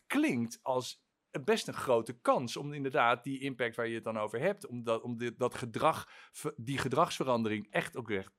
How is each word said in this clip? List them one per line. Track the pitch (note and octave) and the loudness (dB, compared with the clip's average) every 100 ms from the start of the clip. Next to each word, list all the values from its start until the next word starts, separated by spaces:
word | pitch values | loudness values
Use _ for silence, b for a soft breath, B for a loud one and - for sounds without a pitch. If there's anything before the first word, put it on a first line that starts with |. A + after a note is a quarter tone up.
| - | -2
klinkt | C4+ D4+ C3+ A#2 - | 2 2 2 0 -4
als | - B2+ B2 - _ _ _ E3+ | -2 0 -2 -8 _ _ _ -6
best | C3 A3 - | 0 0 0
een | |
grote | B2+ - A#2+ A2+ B2 | -4 4 4 4 -2
kans | - B3 B2 - | 2 2 2 -4
om | D3 | -6
inderdaad | D3 C3+ C#3 A#2+ B2 | -4 -2 4 4 4
die | C#3 C3+ | 0 -6
impact | C#3 A#2+ A#2+ A2+ | -4 -2 -2 0
waar | A#2 | -2
je | |
het | A2+ | -2
dan | A2 A2 | -4 -4
over | G#2+ A2+ | -2 -2
hebt, | D#3+ G3+ - | -2 -2 -6
om | B2 | -6
dat, | A#2 A2+ | 0 0
om | A#2 A#2+ | -2 -4
dit, | A#2+ A2+ | -4 -2
dat | B2 | -2
gedrag, | - B2 A2+ C#3+ C#3+ - b b | -2 -6 0 2 0 -4 b b
ver-, | - D3+ - | -12 -10 -8
die | A#2 C3+ | -6 -2
gedragsverandering | C3+ C#3 E3+ - C3+ A#2+ A2 G#2+ G#2 | 0 2 2 2 0 2 2 0 -2
echt | E3+ - - | -2 -2 -4
ook | A2+ | -4
recht, | G2+ F#2+ | -4 -4